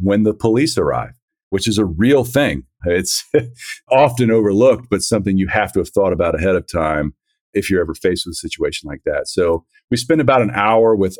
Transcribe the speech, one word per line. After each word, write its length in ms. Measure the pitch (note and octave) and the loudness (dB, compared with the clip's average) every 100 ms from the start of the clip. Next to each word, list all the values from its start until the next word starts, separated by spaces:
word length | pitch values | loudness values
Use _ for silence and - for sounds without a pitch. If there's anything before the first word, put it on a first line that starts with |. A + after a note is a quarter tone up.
when 220 | F#2+ G#2 | 0 2
the 100 | G#2+ | 0
police 420 | G#2+ A2+ A2+ D#3 - | 0 0 0 0 0
arrive, 380 | D2+ B1 A1 - _ _ _ | -2 -2 -8 -16 _ _ _
which 160 | F#2+ A2+ | -4 0
is 100 | G#2 | 0
a 80 | G2 | 0
real 380 | E2 A#2+ C#3+ | 0 2 2
thing. 400 | B2 C#3 C3 C#2 - _ F2 | 2 0 0 -4 -10 _ -2
It's 380 | F2 F#2 - - D3+ B2 B2 | -2 -2 -6 -2 -2 -2 -14
<laughs> 320 | - - _ | -16 -16 _
often 400 | C3 C#3+ B2 A#2 | 2 2 2 2
overlooked, 560 | A2+ G#2 G2 B2+ A#2 - | 2 2 4 4 2 -2
but 140 | F#2+ | -4
something 340 | - A2 G2 F#2+ | 0 -2 0 0
you 100 | F#2+ | 0
have 240 | G#2+ G2 | 0 0
to 60 | G2 | -2
have 100 | E2 | -2
thought 220 | - F#2+ | 0 0
about 220 | F2 E2+ | 0 0
ahead 220 | D#2 F#2 F2+ | 0 0 0
of 100 | - | -2
time 460 | F2 D#2 D2+ D2 - _ _ _ | -4 -2 -2 -4 -8 _ _ _
if 160 | G2+ - | -6 0
you're 100 | F#2+ | -2
ever 120 | D#2+ | -2
faced 320 | D#2+ F#2+ F2+ F2 | -2 -2 -2 -6
with 80 | |
a 20 | - | -10
situation 520 | E2 - D2+ - D2 | -12 -6 -6 -6 -12
like 120 | C#2+ - | -8 -6
that. 220 | D2 C#2+ | -4 -4
So 380 | - F2 E2 - _ _ | -2 0 -2 -6 _ _
we 60 | C#3+ | -4
spend 220 | B2 D#3+ | 0 2
about 220 | C3 C3 | 4 2
an 80 | G#2+ F#2+ | 0 0
hour 400 | G#2 A2+ A2+ G#2+ | 2 4 4 2
with 200 | F#2+ | 0